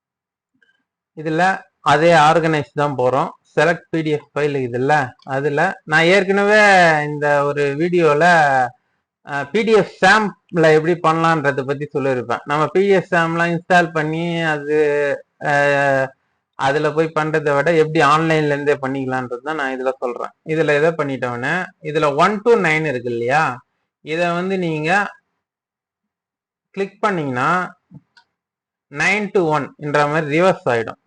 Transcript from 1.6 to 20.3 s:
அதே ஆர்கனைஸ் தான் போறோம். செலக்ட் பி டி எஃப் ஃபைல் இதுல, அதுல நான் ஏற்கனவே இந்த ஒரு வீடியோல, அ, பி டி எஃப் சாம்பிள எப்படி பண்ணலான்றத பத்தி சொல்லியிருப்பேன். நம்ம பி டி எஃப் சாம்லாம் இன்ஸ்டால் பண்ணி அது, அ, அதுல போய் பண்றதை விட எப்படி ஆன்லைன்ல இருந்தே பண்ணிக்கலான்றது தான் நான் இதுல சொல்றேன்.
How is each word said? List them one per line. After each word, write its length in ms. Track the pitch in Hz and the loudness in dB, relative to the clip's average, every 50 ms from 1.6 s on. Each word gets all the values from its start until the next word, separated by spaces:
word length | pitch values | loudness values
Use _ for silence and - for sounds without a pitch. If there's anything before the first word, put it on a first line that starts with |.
| - _ _ _ - 151 | -8 _ _ _ -2 0
அதே 200 | 147 147 156 170 170 160 147 151 | 2 4 4 4 6 6 6 4
ஆர்கனைஸ் 440 | 165 165 156 160 160 151 139 - - 147 | 4 2 2 0 0 -2 -4 -6 -4 -4
தான் 180 | 143 147 139 127 | -4 -2 -2 0
போறோம். 300 | 123 127 127 139 165 185 - _ _ _ _ | 0 0 0 0 -2 -4 -8 _ _ _ _
செலக்ட் 320 | - 151 165 175 165 - _ - | 0 0 0 0 -2 -6 _ -6
பி 60 | 165 156 | -4 -4
டி 60 | 156 151 | -2 -4
எஃப் 140 | 147 - _ - | -4 -6 _ -6
ஃபைல் 240 | 143 147 151 139 139 127 | -4 -4 -2 -2 -4 -4
இதுல, 280 | 123 117 123 131 139 151 151 135 123 - _ _ - 131 | -4 -4 -2 -2 0 0 0 -2 -4 -8 _ _ -8 -6
அதுல 280 | 135 139 151 143 147 160 190 - - _ 156 | -4 -4 -2 -2 -2 -2 -2 -4 -8 _ -2
நான் 180 | 156 160 165 170 | 0 0 2 2
ஏற்கனவே 480 | 185 202 190 180 196 202 202 202 214 214 208 202 196 185 175 165 156 151 147 147 | 2 2 2 0 0 0 2 2 4 4 6 6 6 6 6 4 4 2 -2 -4
இந்த 200 | 151 147 147 147 147 143 143 143 | -4 -2 0 0 2 2 2 0
ஒரு 160 | 143 143 143 143 139 143 | 0 -2 -2 -2 -2 -2
வீடியோல, 440 | 165 180 175 180 170 151 147 147 160 180 175 165 151 143 135 131 127 120 - _ _ _ _ _ _ _ _ _ _ - | -2 0 0 2 2 4 4 4 4 4 4 4 4 4 2 2 0 -2 -4 _ _ _ _ _ _ _ _ _ _ -10
அ, 60 | 143 143 139 - | -8 -8 -6 -4
பி 100 | - 208 226 208 | -4 -2 0 2
டி 60 | 226 208 | 4 2
எஃப் 160 | 180 - - - | 2 0 -2 2
சாம்பிள 640 | - 185 202 220 214 196 - _ _ _ - 170 160 160 156 156 | 4 4 4 4 2 -2 -6 _ _ _ -2 2 4 4 4 4
எப்படி 160 | 156 170 175 165 175 | 4 2 0 0 0
பண்ணலான்றத 580 | 160 160 165 165 165 165 160 139 143 135 139 131 127 | 0 0 2 2 2 2 0 0 -2 -2 -2 -4 -4
பத்தி 160 | 143 139 147 147 - | -6 -6 -6 -6 -4
சொல்லியிருப்பேன். 480 | 147 131 139 131 123 113 113 117 - - - | -4 -2 -2 -2 -2 -4 -4 -6 -6 -4 -4
நம்ம 120 | 147 151 156 147 - | -2 -2 -2 0 0
பி 60 | 185 196 | 2 2
டி 80 | 202 196 185 | 4 2 2
எஃப் 120 | 180 - 185 | 0 0 0
சாம்லாம் 380 | 170 165 165 165 170 170 170 170 | 0 0 0 0 -2 -2 -2 -2
இன்ஸ்டால் 360 | 165 - - 185 175 175 165 165 160 | -4 -2 2 2 2 2 2 -2 -4
பண்ணி 260 | 151 151 156 160 170 170 170 170 165 160 151 | -4 -4 -4 -4 -4 -4 -4 -4 -2 -2 -4
அது, 240 | 147 143 147 151 151 151 147 143 147 147 143 135 - - _ _ - - 151 | -4 -4 -2 0 2 2 2 2 0 0 -2 -2 -4 -8 _ _ -8 -4 -2
அ, 40 | 143 143 143 143 143 139 143 139 135 135 131 131 - _ _ _ _ _ _ _ _ - | 0 2 2 2 2 2 2 2 2 0 0 -2 -6 _ _ _ _ _ _ _ _ -4
அதுல 300 | 131 139 139 151 151 151 147 156 | -2 -2 0 0 -2 -2 0 0
போய் 120 | 165 160 165 156 | -2 -2 -2 -4
பண்றதை 360 | 156 156 151 160 151 151 143 143 | -4 -2 -2 -2 -2 0 0 0
விட 120 | 143 165 175 160 | 0 2 2 2
எப்படி 200 | 156 156 156 160 151 139 151 | 2 2 2 2 2 4 4
ஆன்லைன்ல 400 | 156 165 160 160 156 151 147 143 | 2 2 2 0 0 0 0 -2
இருந்தே 200 | 143 143 147 147 139 135 | -2 0 -2 -2 -2 -2
பண்ணிக்கலான்றது 600 | 131 135 139 135 127 127 127 127 117 123 120 131 143 | -4 -6 -6 -6 -4 -4 -6 -6 -8 -8 -8 -6 -6
தான் 100 | 156 156 | -6 -4
நான் 140 | 139 131 131 | -6 -6 -6
இதுல 180 | 127 127 131 127 - 135 | -4 -4 -4 -4 -4 -6
சொல்றேன். 300 | 123 120 - - - | -8 -6 -8 -10 -12